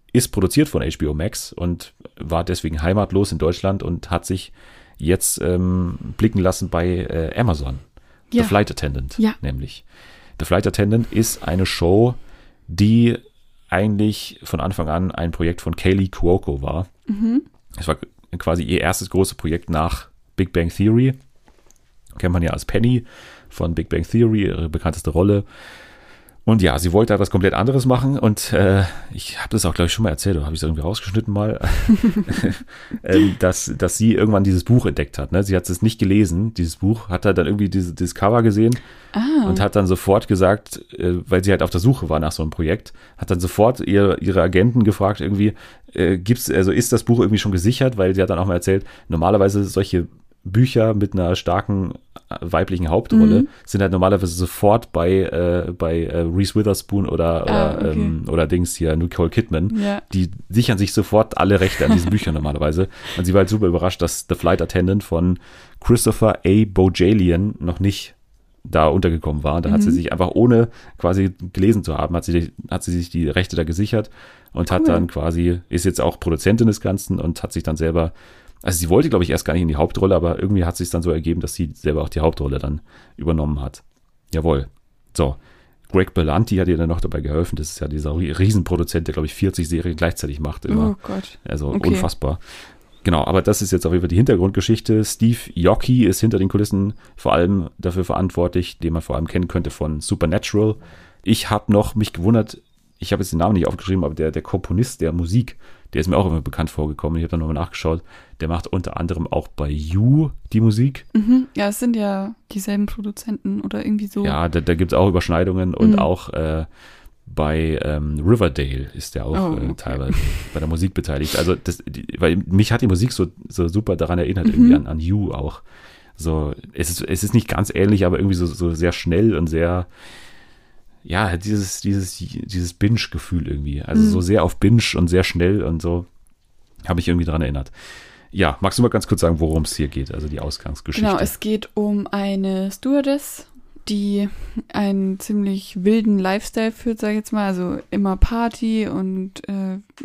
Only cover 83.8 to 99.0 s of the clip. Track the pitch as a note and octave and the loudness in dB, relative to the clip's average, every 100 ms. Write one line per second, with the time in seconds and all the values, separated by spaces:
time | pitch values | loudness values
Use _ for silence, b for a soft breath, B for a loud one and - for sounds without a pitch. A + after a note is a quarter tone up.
83.8 | _ _ _ _ - D#2+ D#2+ C#2+ C2 _ | _ _ _ _ -8 -4 0 -2 -4 _
84.8 | _ _ _ - C#2 C2+ b b b b | _ _ _ -2 -2 -2 b b b b
85.8 | b F#2+ F#2 - D#2 D2+ - F#2+ F2+ D#2+ | b 0 0 0 0 0 0 0 0 0
86.8 | E2 E2 - D2+ C#2+ D2+ E2+ D2+ D#2 - | 0 -2 -2 -4 -4 -2 -2 -4 -8 -8
87.8 | D2 D2 D2 D#2 E2 D#2+ G2 G#2 E2+ F2 | -8 -6 -4 -4 -4 2 2 2 0 -2
88.8 | E2+ E2+ E2 - D#2 - G2 F2+ D#2+ E2 | 0 -2 -2 -4 -4 -2 -2 -2 -2 -2
89.8 | F2 D#2 E2+ E2+ D2 D2 D2 - - G#3+ | -4 -2 -2 -2 -8 -6 -8 -6 -2 0
90.8 | A3 G3+ - G3 - - - - C#3+ G3 | 0 -2 -8 -10 -10 -16 -10 -6 -4 -2
91.8 | - F#3+ F#3+ - C2+ E2 B B B B | -2 0 -2 -2 -4 -6 B B B B
92.8 | B - F#2+ D#2+ - F#2 G2+ G#2+ G2+ F2+ | B -6 0 0 2 0 2 0 0 0
93.8 | E2 F2 E2+ F2 C3+ G2+ F#2+ G2 F#2 A2 | 2 0 2 2 4 4 2 0 0 0
94.8 | - A2 G#2+ - A2+ A#2+ - - F2 A2+ | 2 0 0 0 2 0 -4 0 2 4
95.8 | - B2+ G2+ F#2+ A2 G2 F#2+ G2+ G2+ G2 | 4 4 4 4 2 2 2 2 0 0
96.8 | G2 - b - - - F2 G2 E2 - | -2 -4 b -6 0 2 2 0 -4 -6
97.8 | F#2 F2+ F2 - F#2 - F2 F2+ F2 - | -6 -4 -2 -2 -2 0 0 0 -4 -6
98.8 | E2 D#2+ | -4 -4